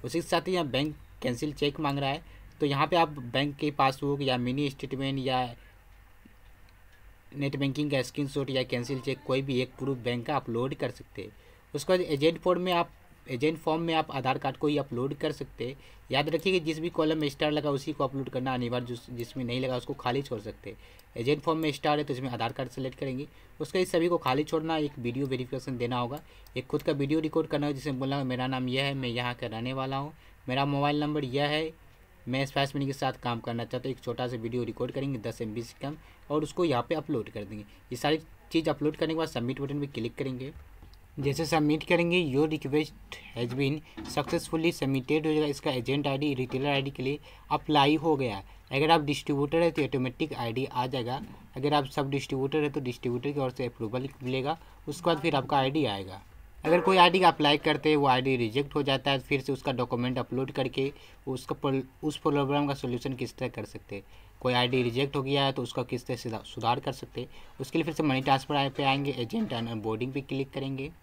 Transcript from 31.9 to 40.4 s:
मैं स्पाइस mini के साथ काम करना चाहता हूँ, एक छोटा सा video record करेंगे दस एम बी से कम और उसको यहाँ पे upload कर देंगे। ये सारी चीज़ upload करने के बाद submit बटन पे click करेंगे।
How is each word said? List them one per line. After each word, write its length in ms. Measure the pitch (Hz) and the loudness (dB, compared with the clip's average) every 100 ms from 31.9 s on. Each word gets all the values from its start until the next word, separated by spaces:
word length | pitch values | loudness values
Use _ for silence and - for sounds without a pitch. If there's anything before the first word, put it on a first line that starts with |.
| - - - - | -20 -20 -16 -4
मैं 180 | 127 139 | -2 0
स्पाइस 300 | 143 139 143 | 0 0 0
mini 100 | 139 | -2
के 80 | |
साथ 200 | 135 135 | 0 -2
काम 260 | 127 123 117 | -2 -4 -4
करना 260 | 113 117 113 | -4 -6 -4
चाहता 240 | 127 135 | -6 -6
हूँ, 80 | 123 | -6
एक 60 | |
छोटा 240 | - 117 127 | -6 -4 -4
सा 80 | 120 | -4
video 280 | 113 123 | -4 -2
record 280 | 113 107 123 | -4 -4 -4
करेंगे 280 | 135 139 131 | -2 -4 -4
दस 220 | 113 - | -6 -6
एम 120 | 113 | -6
बी 80 | 107 | -6
से 140 | 117 - | -10 -8
कम 160 | 135 156 - - - | -10 -10 -16 -20 -4
और 120 | 147 | -2
उसको 220 | 151 - 175 | -2 0 2
यहाँ 200 | 123 - | 2 0
पे 60 | 156 | -2
upload 340 | 151 139 104 | 0 -2 -2
कर 140 | 107 | -8
देंगे। 200 | 101 104 | -10 -10
ये 320 | 104 - - 120 | -14 -20 -12 -2
सारी 240 | 147 156 160 - - | 0 0 -2 -20 -2
चीज़ 180 | 165 160 | 0 2
upload 260 | 147 151 151 | 0 0 0
करने 180 | 160 | 0
के 40 | 160 | 0
बाद 100 | 160 | 0
submit 340 | 127 117 135 | -2 -4 -4
बटन 180 | 139 143 | -4 -4
पे 80 | 143 | -4
click 280 | 135 113 - | -4 -6 -4
करेंगे। 380 | 135 127 | -6 -4